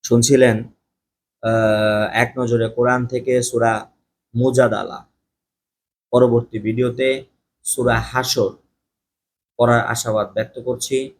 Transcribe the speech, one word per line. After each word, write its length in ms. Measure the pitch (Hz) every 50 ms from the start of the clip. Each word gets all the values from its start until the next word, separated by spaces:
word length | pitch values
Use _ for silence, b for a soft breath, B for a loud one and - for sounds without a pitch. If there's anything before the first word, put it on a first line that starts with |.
| -
শুনছিলেন, 580 | - 120 120 117 127 139 127 127 120 110 110 113 - _ _ _ _ _ _ _ _ _ _ _ _ _ _
আহ, 640 | - 113 113 113 110 110 107 107 107 107 107 104 107 95
এক 220 | - 113 123 123 - 127
নজরে 300 | 123 113 120 117 113 110
কোরআন 380 | - 120 120 123 127 127 123
থেকে 360 | 120 127 123 127 131 123 123
সূরা 480 | 120 - - 117 117 117 110 107 - - _ _ _ _ _ _ _ _ -
মুজাদালা। 720 | 117 123 131 123 131 123 113 110 101 95 92 - - - _ _ _ _ _ _ _ _ _ _ _ _ _ _ _ _ _ _ _ _ _
পরবর্তী 480 | - 120 123 123 117 120 117 - - 107
ভিডিওতে 680 | 104 110 113 120 123 123 117 120 131 131 135 131 131 _ _ _ _ _ _ _ _
সূরা 360 | - - - 120 120 113 113
হাসর 500 | 113 - - 127 127 - - 135 104 95 - _ _ _ _ _ _ _ _ _ _ _ _ _ _ _ _ _ _ _ _ -
পড়ার 280 | 120 120 120 117 104
আশাবাদ 460 | 113 117 113 - 117 107 107 104 104
ব্যক্ত 260 | - 107 110 - _ 127
করছি। 560 | 117 123 123 123 - - 135 131 135 131 -